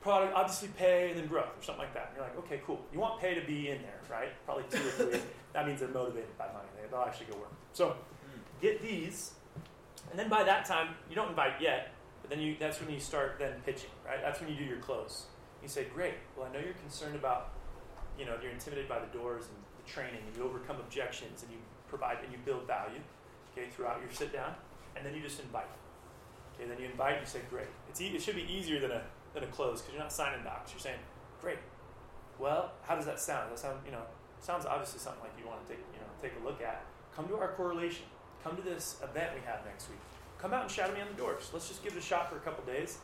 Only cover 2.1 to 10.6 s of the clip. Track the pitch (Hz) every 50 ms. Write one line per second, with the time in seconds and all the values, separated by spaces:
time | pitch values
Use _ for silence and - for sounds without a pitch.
2.1 | - 135 135 123 123 170 - - 147 135 - - 139 113 - - - 165 220 226
3.1 | 226 - 180 185 180 170 147 143 151 147 147 143 139 117 117 101 104 - - -
4.1 | 120 113 127 - - - - - 139 135 131 - - - 139 131 - - - 123
5.1 | - - - - - - - - - 151 147 147 139 131 131 123 131 127 123 123
6.1 | 120 117 110 104 - - 113 - 104 101 98 101 - 107 107 104 127 123 123 120
7.1 | - - 113 113 104 101 104 - - - - - - - 180 - - - - -
8.1 | - - - - 131 110 - - - - 175 214 214 214 208 226 208 170 160 165
9.1 | - - - - - - - - - - - - - - - - - - - -
10.1 | - 180 208 220 214 214 190 190 196 -